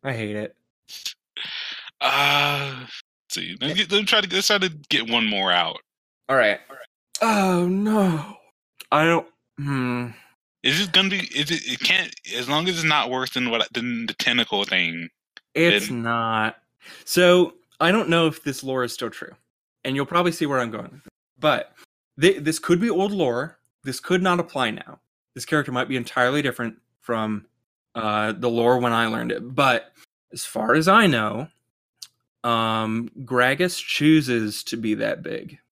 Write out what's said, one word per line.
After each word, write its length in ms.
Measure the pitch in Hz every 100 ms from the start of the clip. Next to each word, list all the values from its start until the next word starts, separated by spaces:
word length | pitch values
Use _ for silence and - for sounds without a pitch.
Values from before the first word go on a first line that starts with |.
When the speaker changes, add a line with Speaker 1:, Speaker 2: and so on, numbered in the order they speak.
Speaker 1:
I 100 | 135
hate 220 | 117 107 104
it. 200 | 107 _ _ _ _ - - - _ - - - - - - _
Speaker 2:
Uh, 720 | 135 135 143 143 143 143 139 131
let's 100 | 123 - - _ _
see. 260 | - 87 98
Let 100 | 135
me 40 | 175
get, 160 | 185
let 80 | 196
me 60 | 208
try 160 | 220
to, 140 | 202 185
let's 120 | 202
try 100 | 208
to 100 | 190 151 139
get 200 | 147 165
one 160 | 117 110
more 260 | 101 95
out. 260 | 87 82 80 _ _ _ _ -
Speaker 1:
All 60 | 135
right. 240 | 107 101 - - - _ _ -
Oh, 460 | 226 214 190 180 180
no. 680 | 190 208 214 190 160 147 - _ _ _ _ -
I 140 | 147 160
don't, 220 | 170 165 _ _ -
hmm. 500 | 143 139 127 123 120 113 _ _ _ _
Speaker 2:
Is 180 | 123 151
it 100 | 196
gonna 160 | 180 190
be, 100 | 190
is 320 | - 139 151
it, 100 | 170 -
it 60 | 254
can't, 340 | 127 185 170 - - 110
as 140 | 123
long 180 | 147 175
as 80 | 165
it's 80 |
not 260 | 160 151 120
worse 180 | 127 127
than 200 | 127 123
what, 200 | 113 107
than 340 | 120 120 117 113
the 60 | -
tentacle 480 | - 120 113 101
thing, 460 | 101 92 87 85 82 _ _ - _
Speaker 1:
It's 340 | 147 170 135 104
Speaker 2:
then 120 | 120
Speaker 1:
not. 560 | 117 117 113 110 110 - _ _ - - -
So, 480 | - 180 180 180 - _ _
I 120 | 160
don't 180 | 208 196
know 160 | 170 165
if 160 | 151
this 200 | 143 135
lore 200 | 131 131
is 80 | 120
still 200 | - 117
true. 220 | - - - _ _ _ _
And 120 | 135 139
you'll 120 | 139
probably 240 | 170 175
see 160 | 170 151
where 120 | 135
I'm 120 | 117
going 140 | 107 -
with 200 | - -
it. 80 | _ _ _
But 360 | - 135 - _ - _ _ -
thi-, 200 | 165 190
this 180 | 147 156
could 240 | - 175
be 80 | 226
old 220 | 175 196
lore. 480 | 202 143 117 151 _ _ _
This 160 | 135 127
could 240 | - 185
not 160 | 185 175
apply 320 | 170 143 120
now. 280 | 107 - - _ _ _ -
This 100 | -
character 260 | 151 135
might 160 | 127 -
be 100 | 131
entirely 440 | 120 - 123 147
different 360 | 143 - 117 - _ _
from, 440 | - 117 107 107 - _ _ _ _
uh, 380 | - 110 107 107
the 180 | 107 123
lore 300 | 117 117 127
when 120 | 123
I 120 | 117 113
learned 260 | 113 117
it. 220 | 113 120
But 380 | 131 135 120 - _ _ _ _
as 120 | - -
far 280 | - 113
as 140 | 139 160
I 180 | 208 208
know, 420 | 123 107 107 156 _ _ _ _ _ - _ _ _
um, 680 | 120 113 113 110 110 113 117 -
Gragas 540 | 127 127 123 143 180 180 -
chooses 800 | - 147 156 127 120 110 104
to 140 | - 117
be 180 | 110 107
that 260 | 110 -
big. 380 | - - - - _